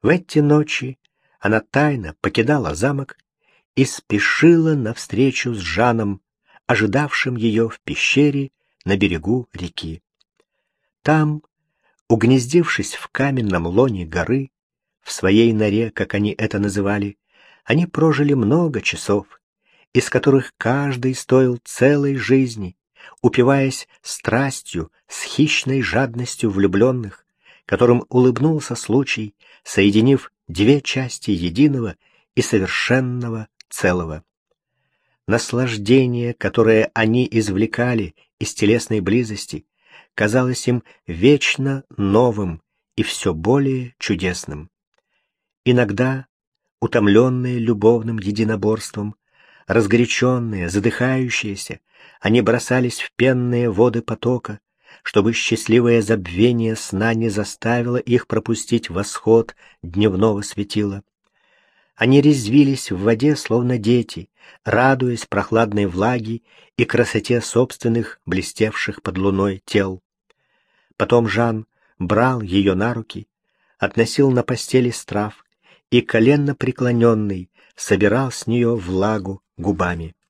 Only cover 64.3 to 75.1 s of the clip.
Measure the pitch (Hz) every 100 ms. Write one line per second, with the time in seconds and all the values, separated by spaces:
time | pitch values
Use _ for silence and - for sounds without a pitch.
64.3 | _ - _ - 113 131 131 127 117 -
65.3 | 98 101 113 113 104 98 87 110 123 107
66.3 | 117 _ _ _ - 120 - 117 107 -
67.3 | 120 - 117 123 - 120 117 110 - -
68.3 | 95 - - 110 - - 101 - 90 98
69.3 | 95 101 95 - 104 98 92 _ _ _
70.3 | _ _ _ _ _ _ _ 110 120 113
71.3 | 104 117 110 113 _ _ _ 87 104 127
72.3 | 127 101 95 98 92 110 117 - - -
73.3 | _ _ _ _ _ 95 117 113 - 139
74.3 | 123 - 123 - 131 123 - -